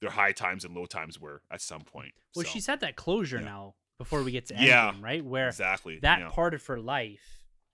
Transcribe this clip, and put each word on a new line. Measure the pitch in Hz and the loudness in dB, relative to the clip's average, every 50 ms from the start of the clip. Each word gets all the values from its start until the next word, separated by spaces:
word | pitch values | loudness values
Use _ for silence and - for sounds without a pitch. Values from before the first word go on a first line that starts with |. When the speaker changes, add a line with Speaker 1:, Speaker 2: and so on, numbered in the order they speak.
Speaker 1:
their | 107 101 | -8 -2
high | - 107 101 101 | 2 4 4 4
times | 98 - - 90 92 95 90 | 4 2 0 -2 -2 -4 -8
and | 87 85 | -10 -8
low | 87 90 | -8 -8
times | - - 92 80 80 80 71 | -8 -8 -8 -10 -10 -12 -14
were | 76 73 73 71 _ - | -14 -14 -16 -16 _ -14
at | 87 87 | -12 -10
some | - - 82 78 | -10 -10 -12 -14
point. | 78 - - 71 69 71 - _ _ _ - | -16 -16 -18 -16 -16 -18 -20 _ _ _ -8
Speaker 2:
Well, | 170 170 | -8 -6
Speaker 1:
So, | - | -6
Speaker 2:
she's | - 226 190 | -6 -4 -2
had | - 185 - | -2 -2 -2
that | - 147 - | -4 -6 -8
closure | - - 165 185 226 185 139 131 117 | -6 -2 0 0 0 0 0 -4 -6
Speaker 1:
yeah. | 107 | -6
Speaker 2:
now | 104 101 101 98 98 - _ _ _ _ | -8 -10 -12 -14 -16 -18 _ _ _ _
before | - 127 - 156 147 135 | -14 -8 -4 -2 -2 0
we | 131 | -2
get | 123 123 - | -2 -4 -6
to | - - | -4 2
Speaker 1:
Yeah. | - 127 131 127 120 113 104 | 6 8 10 10 10 8 6
Speaker 2:
Endgame, | 98 101 101 | 2 -2 -4
right? | 117 139 165 147 | -4 -4 -4 -2
Where | 127 127 131 131 | -2 0 0 0
Speaker 1:
Exactly, | 123 113 - 95 92 95 - - 87 80 82 | 0 0 0 0 0 0 -2 -4 -8 -6 2
Speaker 2:
that | 127 147 175 - | 4 4 6 4
Speaker 1:
yeah. | 87 80 | 2 -2
Speaker 2:
part | - 170 170 175 160 | 0 0 0 0 0
of | 143 - | -4 -6
her | - 131 117 | -6 -6 -6
life | 110 123 143 139 117 107 104 - - - - - - - _ _ _ _ | -4 -4 -2 -2 -4 -4 -8 -14 -18 -18 -18 -18 -18 -20 _ _ _ _